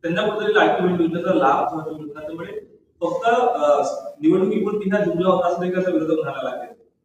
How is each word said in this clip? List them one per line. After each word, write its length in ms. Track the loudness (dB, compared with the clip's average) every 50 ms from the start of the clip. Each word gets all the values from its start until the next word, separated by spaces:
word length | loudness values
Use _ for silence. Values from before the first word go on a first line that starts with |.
| -4
त्यांना 180 | -2 -2 0
कुठेतरी 340 | 0 -2 -2 -2 -2 2 2
लाडकी 320 | 4 4 4 2 2 2 0
बहीण 140 | 2 2
योजनेचा 320 | 0 0 0 -2 0 0 2
लाभ 400 | 2 4 4 2 2 0 -2 -4
होणार 180 | -6 -8 -8
नाही. 180 | -10 -10 -12 -14
त्यामुळे 420 | -14 -12 -12 -12 -10 -10 -10 -10 -10 -12 -14 -14 -20 -20 _ _ _ _
फक्त, 380 | -4 -2 -2 0 2 2 4 4
अ, 420 | 4 2 2 2 4 4 4 4 2 -2 -4 -6 -10 -12 -14 0
निवडणुकीपुरती 680 | 2 2 4 4 2 2 0 0 0 0 -2 -2 -2 0 0
ह्या 120 | 0 0
जुमला 240 | 0 0 0 2 2
होता 180 | 2 2 2 0
असं 140 | 0 0
देखील 160 | -2 -2 -2 -2
आता 140 | -2 0
विरोधक 280 | 0 0 0 0 -2 -2
म्हणायला 300 | -2 -4 -6 -6 -6 -6
लागले. 260 | -8 -8 -12 -14 -16 _ _ _ _ _ _